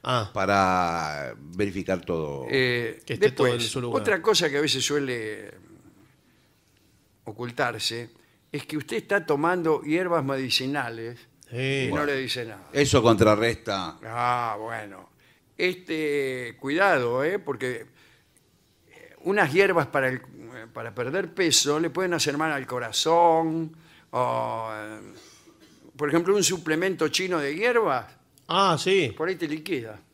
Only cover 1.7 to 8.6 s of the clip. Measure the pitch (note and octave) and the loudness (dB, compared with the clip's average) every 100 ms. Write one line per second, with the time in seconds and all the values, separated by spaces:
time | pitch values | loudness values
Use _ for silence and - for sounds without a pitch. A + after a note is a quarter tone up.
1.7 | F#2 F2+ F#2 - E2+ D2+ C#2 C2 C3+ B2+ | -4 -2 -4 -2 -4 -4 -6 -2 0 0
2.7 | A#2+ A#2 - - C3+ G#3 C3 C3 A#2+ A#2 | 0 -4 -10 -10 2 2 4 2 2 -2
3.7 | C3+ B2 - G#2+ F#3+ D#3 E3+ E3 C#3+ D3+ | -4 -2 -2 0 0 2 2 2 0 0
4.7 | B2 A#2 D3 C#3 A#2+ A2 G#2 G2+ F#2 - | 0 0 -2 -2 -4 -6 -10 -14 -20 -20
5.7 | - - _ _ _ _ _ _ _ _ | -20 -20 _ _ _ _ _ _ _ _
6.7 | _ _ _ _ _ - G#2 B2 A#2+ B2+ | _ _ _ _ _ -18 -10 -10 -2 -2
7.7 | A2+ - A#2 A#2+ _ _ _ _ D3 | -2 -6 -6 -12 _ _ _ _ -12